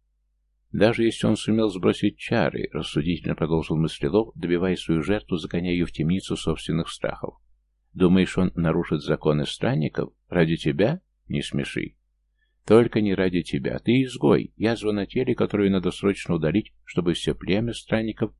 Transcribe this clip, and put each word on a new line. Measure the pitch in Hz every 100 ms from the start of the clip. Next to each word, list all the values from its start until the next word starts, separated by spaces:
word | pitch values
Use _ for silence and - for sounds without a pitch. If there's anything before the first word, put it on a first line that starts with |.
| _ _ _ _ _ _ _
"Даже | - 107 113
если | 113 - 110
он | 107
сумел | - 110 110
сбросить | 90 98 101 101 -
чары", — | - 117 76 60 -
рассудительно | 76 85 76 78 85 82
продолжил | 78 78 80 76 78
Мыслилов, | 80 - 71 98 113 -
добивая | 85 87 92 87
свою | - 82
жертву, | 78 104 - 85
загоняя | 82 90 90
её | 87
в | 82
темницу | - 78 95 - 82
собственных | - 80 - 80 -
страхов. | - - - - - _ _ _ _ _
"Думаешь, | 87 90 92 90 -
он | 92
нарушит | - 82 85 85 78
законы | 73 76 78 73 69
странников? | - 113 143 147 - 64 - -
Ради | 87 82 82
тебя? | 78 71 110 180 _ _ -
Не | 71
смеши. | - 69 67 - - - _ _ _ _ _ _ -
Только | 110 113 113
не | 104
ради | 95 92 87
тебя. | 80 71 64 62
Ты | - 127
изгой, | 131 - - 78 - -
язва | 107 107 104
на | 104 95
теле, | 123 127
которую | 113 104 104 98
надо | 95 87
срочно | - 101 95 -
удалить, | 85 78 95 - _
чтобы | - - 85
всё | 78 -
племя | - 80 98 117
странников | 107 - 113 113 - 107